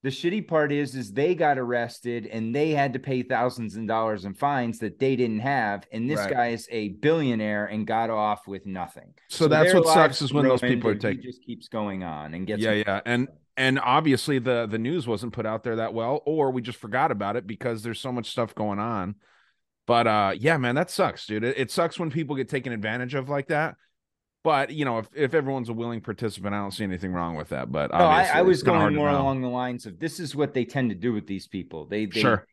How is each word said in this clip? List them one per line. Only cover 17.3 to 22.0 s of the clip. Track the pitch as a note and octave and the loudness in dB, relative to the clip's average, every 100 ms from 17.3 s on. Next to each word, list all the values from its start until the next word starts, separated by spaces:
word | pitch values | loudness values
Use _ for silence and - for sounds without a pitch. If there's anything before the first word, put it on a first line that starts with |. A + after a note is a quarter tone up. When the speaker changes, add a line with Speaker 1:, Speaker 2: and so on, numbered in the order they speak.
| A#2 | -2
Speaker 2:
it | F#2+ | -6
because | G#2 B2 A2+ | -6 -4 -4
there's | A2+ A2 | -6 -6
so | C3 | -6
much | B2 A2+ | -6 -4
stuff | - A2+ | -4 -4
going | - G#2+ G2+ | -2 -4 -2
on. | A2+ A2 F2+ G2+ _ _ _ _ _ _ - | -2 -4 -4 -8 _ _ _ _ _ _ 2
But, | A#2+ A2+ | 4 6
uh, | G#2+ G2 F#2+ | 4 2 2
yeah, | C3+ D#3 | 2 2
man, | B2 | 2
that | C3+ F3+ | 0 -2
sucks, | - D#3+ - | 0 0 0
dude. | - G#2+ | -6 -2
It, | A#2 C3 | -2 -2
it | B2+ | -2
sucks | - E3+ | 0 0
when | - | 0